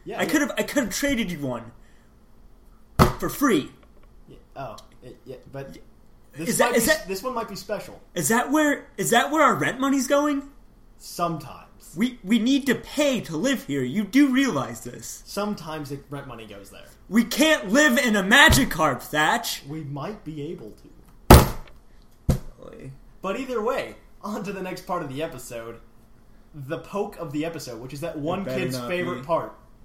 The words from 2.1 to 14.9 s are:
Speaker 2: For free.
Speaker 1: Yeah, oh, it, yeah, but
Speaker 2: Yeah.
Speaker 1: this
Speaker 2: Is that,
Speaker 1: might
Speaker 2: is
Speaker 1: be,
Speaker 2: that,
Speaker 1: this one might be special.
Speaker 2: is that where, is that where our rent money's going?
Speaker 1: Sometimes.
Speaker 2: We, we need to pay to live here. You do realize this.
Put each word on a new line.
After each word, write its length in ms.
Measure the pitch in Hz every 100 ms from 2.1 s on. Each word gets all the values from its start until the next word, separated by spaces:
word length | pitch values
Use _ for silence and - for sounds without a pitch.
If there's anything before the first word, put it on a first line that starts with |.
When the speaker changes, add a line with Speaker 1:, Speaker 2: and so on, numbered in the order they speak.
| - - - - - - - - - - -
Speaker 2:
For 100 | 175
free. 420 | - 277 170 - - - - - - -
Speaker 1:
Yeah, 80 | 131 - 120
oh, 200 | 131 101 - -
it, 160 | 123 -
yeah, 120 | 123 131 -
but 240 | 139 135 -
Speaker 2:
Yeah. 40 | - - - - -
Speaker 1:
this 140 | 139 170
Speaker 2:
Is 80 | -
that, 120 | 247
Speaker 1:
might 40 | 240
Speaker 2:
is 60 |
Speaker 1:
be, 40 | 254
Speaker 2:
that, 200 | 311 180
Speaker 1:
this 140 | 190
one 120 | 254
might 140 | 233 220
be 80 | 196
special. 440 | - 196 - - -
Speaker 2:
is 140 | - 160
that 220 | 233 247
where, 360 | 302 294 285 - -
is 140 | 160
that 200 | 233 277
where 120 | 311
our 120 | 277
rent 260 | 160 139 240
money's 260 | 269 269 240
going? 440 | 285 294 285 - - - - - -
Speaker 1:
Sometimes. 680 | - - 170 156 131 87 - - - 165
Speaker 2:
We, 220 | 247 247
we 160 | 185 226
need 280 | 233 277 269
to 80 |
pay 460 | - - - 294 240
to 140 | 131 160
live 280 | 254 262
here. 180 | - 139
You 220 | 123 185
do 240 | 196 262 285
realize 540 | 254 269 147 117 113
this. 400 | 120